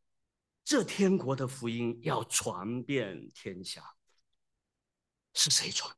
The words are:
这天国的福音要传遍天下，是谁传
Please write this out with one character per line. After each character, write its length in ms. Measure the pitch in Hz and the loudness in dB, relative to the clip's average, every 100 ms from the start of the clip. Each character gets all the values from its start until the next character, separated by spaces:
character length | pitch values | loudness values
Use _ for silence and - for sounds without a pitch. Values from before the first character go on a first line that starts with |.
| _ _ _ _ _ _ | _ _ _ _ _ _
这 220 | - 285 | 2 2
天 340 | 190 - 190 190 | 2 4 4 4
国 160 | 127 | 2
的 140 | 135 127 | 0 -2
福 200 | - 120 | -4 -4
音 300 | 117 117 117 | -2 -2 -2
要 180 | 135 120 | -2 -2
传 560 | 117 - 120 92 101 123 | 0 0 0 -4 -4 -4
遍 440 | 120 135 104 78 53 | -2 -2 -2 -6 -14
天 340 | - 107 92 | -12 -10 -10
下， 320 | 92 85 - - _ _ _ _ _ _ _ _ _ _ _ _ _ | -10 -12 -14 -20 _ _ _ _ _ _ _ _ _ _ _ _ _
是 160 | - 151 | 2 4
谁 220 | - - | 4 2
传 200 | - - | -2 -6